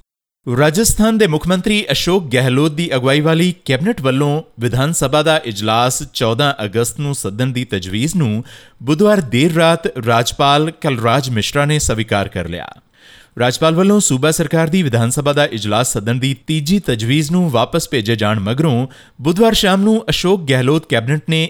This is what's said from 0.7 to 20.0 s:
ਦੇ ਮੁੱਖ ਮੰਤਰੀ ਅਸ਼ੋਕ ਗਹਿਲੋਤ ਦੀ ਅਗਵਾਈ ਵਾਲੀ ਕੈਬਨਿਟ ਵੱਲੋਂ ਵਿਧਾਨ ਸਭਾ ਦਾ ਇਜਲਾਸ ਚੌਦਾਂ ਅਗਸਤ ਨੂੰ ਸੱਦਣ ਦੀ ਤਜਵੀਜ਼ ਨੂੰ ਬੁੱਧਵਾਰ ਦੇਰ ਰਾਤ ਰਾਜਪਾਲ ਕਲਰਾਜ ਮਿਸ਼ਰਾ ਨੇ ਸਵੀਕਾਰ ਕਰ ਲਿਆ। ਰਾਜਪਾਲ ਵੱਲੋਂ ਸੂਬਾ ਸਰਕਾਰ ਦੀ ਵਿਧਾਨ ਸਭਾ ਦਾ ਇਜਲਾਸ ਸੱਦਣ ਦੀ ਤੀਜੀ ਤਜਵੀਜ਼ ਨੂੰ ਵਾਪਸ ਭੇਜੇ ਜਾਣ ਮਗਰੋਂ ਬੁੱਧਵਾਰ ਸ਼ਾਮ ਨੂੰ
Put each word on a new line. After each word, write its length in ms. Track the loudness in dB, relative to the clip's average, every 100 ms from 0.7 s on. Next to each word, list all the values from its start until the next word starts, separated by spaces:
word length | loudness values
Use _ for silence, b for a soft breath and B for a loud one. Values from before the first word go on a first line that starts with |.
| 2 2 2 2 2
ਦੇ 100 | 2
ਮੁੱਖ 200 | 0 0
ਮੰਤਰੀ 380 | -2 0 -2 -2
ਅਸ਼ੋਕ 380 | -2 0 0 0
ਗਹਿਲੋਤ 420 | 0 2 2 0
ਦੀ 240 | 0 -2 0
ਅਗਵਾਈ 240 | 0 2
ਵਾਲੀ 320 | 2 2 0 -2 -4
ਕੈਬਨਿਟ 360 | -2 -2 -2
ਵੱਲੋਂ 420 | -2 0 0 -2 -6 -6
ਵਿਧਾਨ 340 | -4 -2 -2
ਸਭਾ 300 | -2 0 0
ਦਾ 180 | 2 0 -2
ਇਜਲਾਸ 580 | -6 -2 0 0 -2 -8
ਚੌਦਾਂ 400 | -4 -2 0 0 -2 -4
ਅਗਸਤ 340 | -2 -2 -4
ਨੂੰ 160 | -6 -6
ਸੱਦਣ 320 | -6 -4 -4
ਦੀ 180 | -4 -4
ਤਜਵੀਜ਼ 500 | -6 -4 -4 -2 0
ਨੂੰ 280 | 0 -2 -6 B B B
ਬੁੱਧਵਾਰ 380 | -2 2 4 2
ਦੇਰ 320 | 0 0 2
ਰਾਤ 440 | 2 2 2 -2 -4
ਰਾਜਪਾਲ 760 | 0 0 0 0 2 2 0
ਕਲਰਾਜ 580 | -4 -4 0 0 0 0
ਮਿਸ਼ਰਾ 360 | -2 -2 0 0
ਨੇ 140 | 0
ਸਵੀਕਾਰ 480 | 0 -2 -2 -2 -2
ਕਰ 220 | -6 -8
ਲਿਆ। 180 | -8 -12 -16 _ B B B B B
ਰਾਜਪਾਲ 360 | -2 2 2 4
ਵੱਲੋਂ 240 | 4 4
ਸੂਬਾ 320 | 2 2 2
ਸਰਕਾਰ 360 | 0 0 0 0
ਦੀ 160 | 0
ਵਿਧਾਨ 260 | 0 0 0
ਸਭਾ 240 | 0 0
ਦਾ 120 | 2 0
ਇਜਲਾਸ 480 | -2 -2 0 0
ਸੱਦਣ 220 | -2 -4 -2
ਦੀ 200 | -2 -4 -4
ਤੀਜੀ 320 | -4 0 0
ਤਜਵੀਜ਼ 520 | 0 -2 0 0 0
ਨੂੰ 180 | 0 2
ਵਾਪਸ 400 | 0 0 -2 -2
ਭੇਜੇ 260 | -2 0 0
ਜਾਣ 240 | 0 0
ਮਗਰੋਂ 480 | -2 0 0 0 -2 B B B
ਬੁੱਧਵਾਰ 320 | -2 2 2
ਸ਼ਾਮ 280 | 4 2 2
ਨੂੰ 240 | 4 2